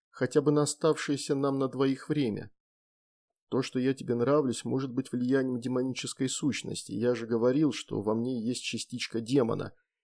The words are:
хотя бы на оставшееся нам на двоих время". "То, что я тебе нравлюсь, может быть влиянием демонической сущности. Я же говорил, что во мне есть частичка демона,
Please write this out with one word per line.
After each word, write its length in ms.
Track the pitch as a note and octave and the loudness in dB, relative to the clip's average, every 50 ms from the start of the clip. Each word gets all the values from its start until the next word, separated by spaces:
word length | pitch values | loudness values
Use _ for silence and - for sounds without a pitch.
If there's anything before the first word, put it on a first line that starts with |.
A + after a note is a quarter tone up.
| _ _ | _ _
хотя 320 | _ - C3 B2 - D#3 | _ -2 -2 2 4 4
бы 100 | C#3 D3 | 4 6
на 120 | D3 D3 D3 | 4 4 2
оставшееся 720 | C#3+ - - - D#3+ D3+ - - - D3 C3+ - - D3 | 2 -2 0 2 2 2 2 0 -2 -2 -2 0 -2 -2
нам 240 | C#3 C#3 C#3 C#3 C3+ | 0 0 0 0 0
на 80 | C3+ C3 | 0 -2
двоих 420 | B2 B2+ C#3 C3+ C3+ C3 - - | 0 2 2 2 2 0 -2 -4
время". 420 | D#3 D3 C#3+ A#2+ G2+ - - - - _ _ _ _ _ _ _ _ _ _ _ _ _ _ _ _ _ _ _ | 0 0 0 0 0 -4 -6 -12 -18 _ _ _ _ _ _ _ _ _ _ _ _ _ _ _ _ _ _ _
"То, 120 | - A#2+ | -2 -2
что 180 | C3 - - C3 | -2 0 -2 0
я 140 | B2+ C3 C3+ | 0 0 0
тебе 220 | C3+ C3+ - A#2+ | 0 -2 -2 0
нравлюсь, 480 | A#2+ A#2+ B2 C#3+ D3+ D3 B2+ A#2 - - | 0 2 4 4 4 4 2 0 -2 -2
может 300 | A#2+ A#2+ C3 C3+ C3+ A#2 | -2 -2 -2 -2 -2 -4
быть 180 | B2 C3 - | -4 -4 -2
влиянием 480 | - B2+ B2 B2 C3+ C3+ C3 C3 B2+ B2 | -2 -2 0 2 2 2 2 0 -2 -4
демонической 720 | A#2+ B2+ B2+ B2+ B2+ C3 B2 - - B2 - - C3+ C3 | -4 -2 0 0 0 -2 -2 -4 -6 -8 -4 -4 -4 -4
сущности. 640 | - - - D3 A#2 - - - - - - - - | -2 -2 -2 -2 -2 -2 -4 -6 -8 -8 -8 -8 -4
Я 200 | A2+ A2 B2 B2 | -2 0 0 0
же 120 | A2+ A#2 A2 | 0 0 -2
говорил, 460 | A#2 A2+ A2+ B2 B2+ C#3+ D#3+ D3 A2+ | 0 2 2 4 4 4 2 2 0
что 280 | - - - G#2+ G#2+ | -2 -8 -6 -4 -2
во 140 | G2+ G#2 A2 | 0 0 0
мне 260 | A2+ A#2 B2+ C3 A#2+ | 0 0 -2 -2 -2
есть 220 | G#2+ A#2 B2+ - - | -2 -2 -4 -4 -4
частичка 560 | - - A2+ - - - B2 - - - A2+ | -6 -6 -6 -8 -8 -8 -8 -8 -4 -4 -4
демона, 540 | A#2 A2 B2+ C#3 B2 A2+ A2 G2 - G#2 - _ _ _ _ _ | -4 2 4 4 4 4 0 -2 -4 -8 -10 _ _ _ _ _